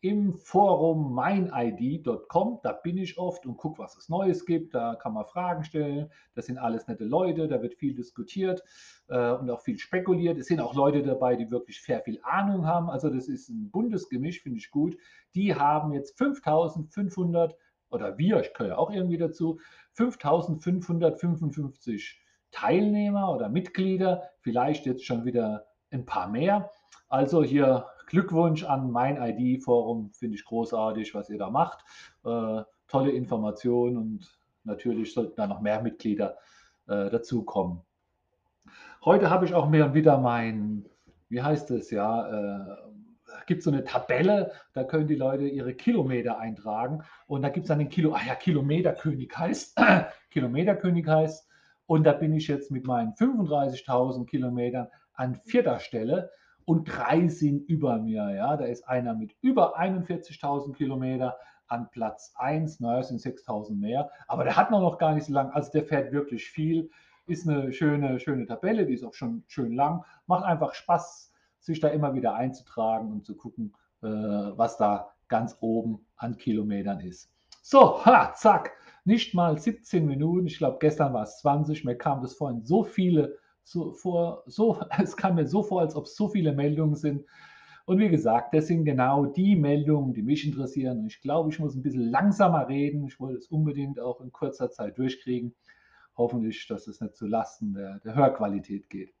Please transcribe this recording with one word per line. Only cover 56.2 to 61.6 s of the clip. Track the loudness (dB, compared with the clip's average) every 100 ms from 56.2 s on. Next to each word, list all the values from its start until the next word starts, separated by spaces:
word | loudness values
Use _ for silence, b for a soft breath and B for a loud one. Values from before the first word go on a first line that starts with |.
| -4 B B B 0
und | 0 0
drei | -6 2 4 2
sind | 2 0 0 0
über | 0 2 0
mir, | -2 -4 -4
ja, | -2 -2 0
da | -2
ist | -6 -4
einer | -4 -2 -4
mit | -8 _
über | 2 4 4 2
einundvierzigtausend | -2 -2 -2 -6 -8 -8 -4 -2 -4 -4
Kilometer | -2 -2 -2 -2 -2 -6 B B